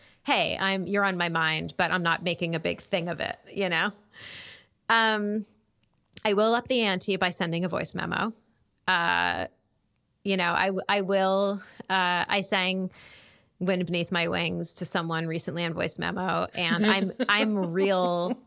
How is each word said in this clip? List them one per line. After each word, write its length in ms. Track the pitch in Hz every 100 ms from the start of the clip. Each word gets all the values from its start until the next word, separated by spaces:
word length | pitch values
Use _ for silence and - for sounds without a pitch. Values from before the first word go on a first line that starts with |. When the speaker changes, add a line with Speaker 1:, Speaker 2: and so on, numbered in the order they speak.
| - _
Speaker 1:
"Hey, 320 | - 226 156 -
I'm, 280 | 190 196 180
you're 180 | 202
on 120 | 196 180
my 100 | 175
mind, 460 | 165 160 156 170 -
but 140 | 170
I'm 120 | 180
not 200 | 170 165
making 320 | 175 - 165
a 60 | 165
big 200 | 175 -
thing 280 | - 180 175
of 120 | 165
it," 180 | - - -
you 160 | - 185
know? 240 | 165 202 - _ - - - - - _ _ -
Um, 560 | 226 220 214 208 214 202 _ _ _ _ _ _ -
I 80 | 220
will 220 | 202 220
up 120 | 233 240
the 120 | 254
ante 340 | 214 185 208 185
by 140 | 180
sending 340 | 175 170 170
a 40 | 180
voice 260 | 170 160
memo. 380 | 180 170 170 214 - _ _ _ _ -
Uh, 580 | 180 170 87 87 - - _ _ _ _ _ _ _
you 120 | 202 190
know, 140 | 175
I, 120 | - 190
w-, 180 | 190 -
I 140 | 202
will, 600 | 190 196 190 196 202 196 - - -
uh, 340 | 190 180 175 -
I 120 | 202
sang 500 | 190 196 185 185 185 - - - - - _ -
Wind 260 | 185 185 170
Beneath 240 | 175 170
My 180 | 175 170
Wings 460 | 175 170 175 170
to 100 | - 170
someone 400 | 185 165 160 165
recently 380 | 160 - 170
on 100 | 170
voice 240 | 165 175 165
memo, 480 | 170 180 185 165 180
and 320 | - 170 170 214
I'm, 260 | 196 190 -
Speaker 2:
<laughs> 80 | 240
Speaker 1:
I'm 440 | 208 220 208 175
real, 640 | 175 196 185 180 175 180 -